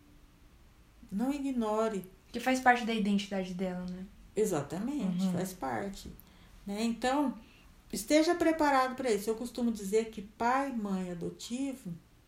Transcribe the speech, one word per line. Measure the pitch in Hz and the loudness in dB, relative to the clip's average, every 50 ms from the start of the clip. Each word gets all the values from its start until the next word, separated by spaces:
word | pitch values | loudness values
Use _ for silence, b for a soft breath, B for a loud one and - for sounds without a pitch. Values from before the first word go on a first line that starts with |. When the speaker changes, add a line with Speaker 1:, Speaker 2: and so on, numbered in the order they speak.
| - - - - - - - - - - - - - - - - - - - - - - 185 | -20 -20 -20 -20 -20 -20 -20 -20 -20 -20 -20 -20 -20 -20 -20 -20 -20 -20 -20 -20 -14 -8 -4
Speaker 1:
Não | 202 240 269 294 | -2 0 0 0
ignore. | 277 269 277 262 240 220 214 214 214 220 220 208 185 - - - - - - - | -2 -2 -2 -2 -2 0 0 0 0 0 0 -2 -4 -6 -8 -14 -20 -18 -12 -10
Speaker 2:
Que | 240 | -4
faz | - 262 262 254 | 0 0 0 4
parte | - 254 247 233 226 | 6 6 6 6 4
da | 214 226 | 0 0
identidade | 220 196 208 202 196 - - 202 190 190 185 180 | 0 2 2 2 2 0 0 -2 -4 -4 -4 -4
dela, | 180 190 180 180 180 180 185 | -4 -4 -4 -4 -4 -6 -8
né? | 180 185 190 - - - - - - | -8 -10 -12 -14 -16 -20 -20 -6 -2
Speaker 1:
Exatamente, | 202 214 190 180 143 139 - 156 185 220 269 294 294 190 180 175 175 190 | 0 0 2 2 0 -2 -2 -4 -4 -4 -2 -2 -2 0 0 0 2 2
Speaker 2:
Uhum. | 185 175 | 2 2
Speaker 1:
faz | 170 185 185 - | 0 -2 -4 -6
parte. | - 269 269 240 214 202 196 196 - - - - - B B B B B B B - - | -6 -6 -4 -4 -4 -4 -6 -8 -10 -12 -16 -16 -18 B B B B B B B -14 -10
Né? | 202 202 208 226 | -8 -4 -2 0
Então, | 233 226 226 - 254 269 294 285 247 - B B B B B B B B - - - - | -2 -2 0 0 0 2 2 2 0 -2 B B B B B B B B -20 -14 -10 -8
esteja | - - - 294 311 311 339 349 | -6 2 4 6 6 6 6 4
preparado | 339 339 320 320 320 302 285 277 262 254 254 247 | 4 4 2 4 4 4 4 6 4 4 2 0
pra | - 254 247 | -2 0 2
isso. | 214 196 196 226 | 2 2 0 -2
Eu | 220 | -4
costumo | 220 254 240 - 262 240 233 220 | -4 -6 -6 -4 -2 0 0 0
dizer | 202 202 190 202 220 226 220 | -2 -2 0 2 2 2 0
que | - 220 196 | -4 -10 -12
pai | - - - 233 240 254 277 277 277 | -12 -6 -2 0 2 2 2 0 -2
e | 247 | -2
mãe | 226 208 202 190 185 185 180 | -4 -2 -2 -2 -2 -2 -4
adotivo, | 175 170 170 175 175 - - - 233 262 277 277 247 - - 180 165 - - - - - - | -6 -6 -6 -8 -8 -10 -10 -8 -6 -4 -4 -4 -6 -6 -10 -10 -12 -12 -14 -18 -20 -20 -20